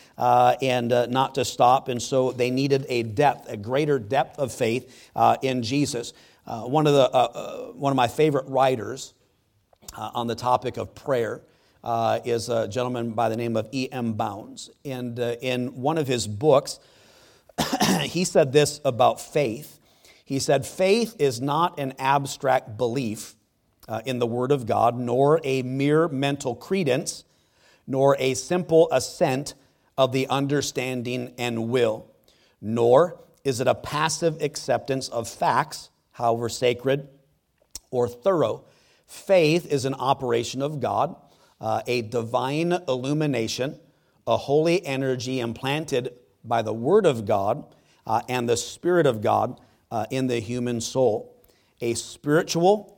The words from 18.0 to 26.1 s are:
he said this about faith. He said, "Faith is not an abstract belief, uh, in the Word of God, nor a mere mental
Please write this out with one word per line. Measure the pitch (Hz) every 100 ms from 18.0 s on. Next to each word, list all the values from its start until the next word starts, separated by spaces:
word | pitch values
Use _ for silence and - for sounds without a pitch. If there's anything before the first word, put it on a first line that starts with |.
he | 139 170
said | 185 - 147
this | 139 143 -
about | 135 117 120 113
faith. | - 156 135 117 147 - _ _ _ _
He | _ 135
said, | 131 139 -
"Faith | - 185 214 226 -
is | 143 117
not | 139 147 175 165
an | 135 131
abstract | 135 143 135 - 135 127 - 110
belief, | 123 123 120 104 - _ _ _ _ _ -
uh, | 110
in | 127 123
the | 120
Word | 117 127
of | 143 110
God, | 104 113 123
nor | 120 120 139 160
a | 139 135
mere | 127 131 139 151
mental | 151